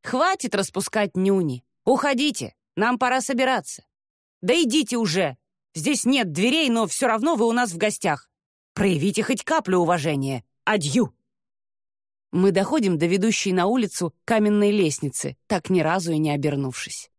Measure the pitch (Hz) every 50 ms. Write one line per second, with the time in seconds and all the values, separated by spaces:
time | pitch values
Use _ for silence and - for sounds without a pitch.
0 | _ - - 254 311 370 381 381 - 240 - 196 190 - _ 190 196 - - 220
1 | 208 202 _ 180 185 196 196 190 180 151 127 123 _ _ _ _ _ - 254 262
2 | - 285 262 240 285 302 - - 123 107 _ _ _ _ _ - 208 233 247 226
3 | 262 247 247 262 254 - 277 240 262 254 262 220 - - - - _ _ _ _
4 | _ _ _ _ _ _ _ _ - 180 - 349 330 240 220 311 269 - 247 233
5 | 226 190 151 190 180 147 127 _ _ _ _ _ _ _ _ 165 151 247 294 220
6 | - 233 277 269 226 180 147 147 196 240 277 320 320 262 233 226 220 175 - -
7 | - 240 220 220 220 320 339 226 226 233 226 240 247 220 165 170 208 214 208 -
8 | - 180 151 139 - _ _ _ _ _ _ _ _ _ _ - 202 196 180 147
9 | 143 202 196 - - - 269 - - - 311 320 - - 185 180 175 160 175 175
10 | 139 165 151 139 135 135 135 120 - _ _ _ _ - 214 208 147 147 131 254
11 | 220 139 _ _ _ _ _ _ _ _ _ _ _ _ _ _ _ _ _ _
12 | _ _ _ _ _ _ - 175 185 196 180 190 196 196 302 320 226 190 180 151
13 | 165 170 180 202 185 226 196 - - 202 185 185 175 196 233 262 226 202 - -
14 | 180 160 _ _ _ - 233 220 214 208 208 208 208 208 208 214 185 156 143 -
15 | - 143 - - - 139 135 _ _ _ 208 180 - - 185 180 156 156 170 190
16 | 170 170 165 151 156 156 147 143 135 151 143 139 139 131 127 - - - - -
17 | - _ _